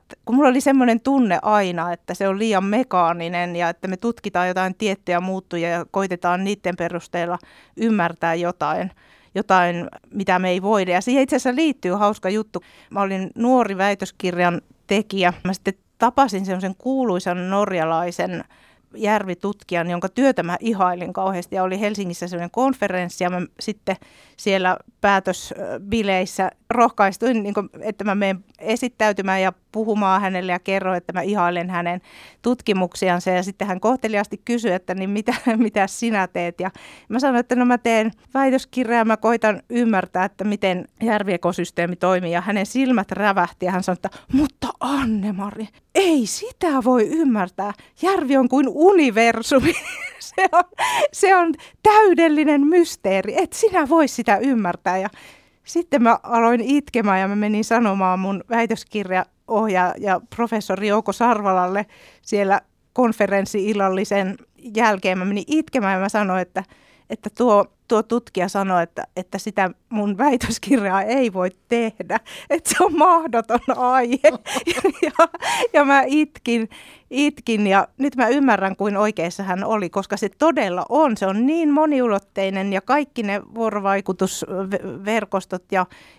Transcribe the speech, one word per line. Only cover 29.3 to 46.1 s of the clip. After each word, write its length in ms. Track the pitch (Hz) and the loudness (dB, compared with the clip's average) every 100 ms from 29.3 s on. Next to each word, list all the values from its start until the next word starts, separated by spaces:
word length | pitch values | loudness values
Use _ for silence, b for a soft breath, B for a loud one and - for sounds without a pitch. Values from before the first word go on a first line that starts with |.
| 190 | 0
ja 120 | 190 - _ | 0 -2 _
puhumaan 500 | 214 220 214 196 190 | -6 -2 0 2 2
hänelle 300 | 196 185 185 | 0 -4 -4
ja 80 | 175 | -4
kerroin, 380 | - 190 185 180 | -2 -2 0 -4
että 160 | 180 | -4
mä 80 | 180 | -6
ihailen 480 | 190 208 175 175 180 | -2 0 0 0 -4
hänen 320 | 180 175 180 B B B B | -4 -4 -6 B B B B
tutkimuksiansa. 880 | 240 247 - 190 180 - 185 175 190 | -2 -2 0 0 0 0 0 0 0
Ja 140 | 180 | -2
sitten 240 | 185 - 202 | -2 -6 -6
hän 120 | 185 | -2
kohteliaasti 600 | 220 254 220 202 208 - - | 0 0 -2 -2 -4 -8 -4
kysyi, 260 | 233 220 | -2 0
että 240 | 180 - 185 | -2 -4 -6
"niin 140 | 190 | -4
mitä, 240 | 208 214 - 247 | -4 -4 -2 0
<laughs> 60 | 220 | 2
mitä 300 | 214 208 196 | 2 2 0
sinä 400 | - 233 208 180 | -2 -2 -2 -2
teet?" 320 | 180 170 - | -4 -6 -4
Ja 120 | 185 B B B B | -8 B B B B
mä 100 | 226 | 0
sanoin, 200 | 277 240 | 2 2
että 160 | 240 247 | 0 2
"no 100 | 247 | 2
mä 120 | 240 | 2
teen 340 | 233 226 220 - _ | 2 2 0 -4 _
väitöskirjaa 640 | 269 269 262 - 254 226 233 | 0 2 2 -2 -4 0 2
ja 60 | 220 | 2
mä 120 | 220 | 2
koitan 440 | 220 233 214 190 - | 0 2 0 0 -4
ymmärtää, 560 | 240 226 190 185 185 196 | 0 2 0 -2 -2 -4
että 180 | - | -4
miten 420 | 202 202 190 180 - - | -4 -2 -2 -2 -6 -6
järviekosysteemi 920 | 226 214 202 175 175 175 - - 175 180 | -2 0 0 -2 -2 -4 -6 -4 -4 -2
toimii." 360 | 185 185 175 | 0 0 0
Ja 100 | 175 | -4
hänen 240 | 190 202 196 | -2 -4 -2
silmät 460 | 254 262 233 196 | 0 2 0 -2
rävähti 540 | 190 208 190 175 - 180 | -2 0 0 -2 -4 -4
ja 60 | |
hän 120 | 185 | -2
sanoi, 120 | 190 180 | -2 -4
että 140 | 190 B B | -6 B B
"mutta 340 | 262 302 - - - | 0 0 -4 -12 -6
Anne-Mari, 880 | 247 277 247 214 208 190 202 214 214 b _ 330 | -4 -2 -2 -2 -4 -6 -8 -10 -14 b _ 0
ei 300 | 381 | 2